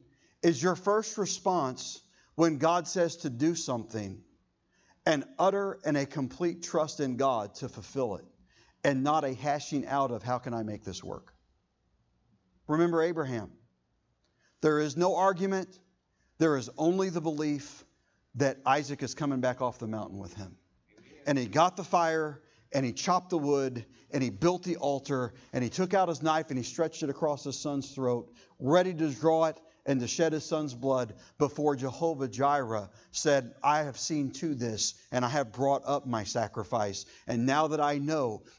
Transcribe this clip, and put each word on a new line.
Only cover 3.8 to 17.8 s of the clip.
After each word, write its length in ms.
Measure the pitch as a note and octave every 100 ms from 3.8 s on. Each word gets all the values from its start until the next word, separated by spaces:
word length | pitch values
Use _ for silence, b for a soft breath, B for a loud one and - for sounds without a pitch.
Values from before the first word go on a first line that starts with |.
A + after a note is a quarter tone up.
| G#2 A2 G2 F2+ - _ _ _ _ b b b -
an 180 | D3+ - -
utter 420 | F#3 G3+ G3 -
and 120 | D3+ D3
a 80 |
complete 580 | C#3 D#3 B2+ - F3 F3
trust 380 | - E3 D3+ -
in 160 | C#3 A#2+
God 380 | C3+ A#2+ G#2
to 160 | - B2+
fulfill 460 | - - C#3 A#2+ F2+
it, 100 | - _ _ b b b
and 180 | C#3+ C3
not 220 | C#3+ D#3
a 80 | C#3+
hashing 540 | B2 C#3+ D3 - C#3+ B2
out 240 | C#3 C3+
of, 120 | A2+
"How 160 | A2 B2
can 140 | C3
I 100 | A#2
make 220 | A2 G#2
this 180 | - F#2
work?" 300 | G2 - - _ _ _ _ _ _ _ _ _ _ _ _ _ -
Remember 340 | D#3 E3+ E3
Abraham. 500 | E3 E3 C#3 A#2+ G2 - _ _ _ _ _ _ _ _ _ -
There 180 | D#3 D3+
is 160 | D3+
no 220 | C#3 F3+ E3+
argument. 640 | F#3+ F3+ G3 F#3+ F#3 - _ _ _ _ _ -
There 220 | D#3+ C#3
is 100 | A#2+ B2
only 320 | D#3+ F#3+ F#3+
the 140 | E3+
belief 640 | D#3+ D3 D3+ C#3+ - -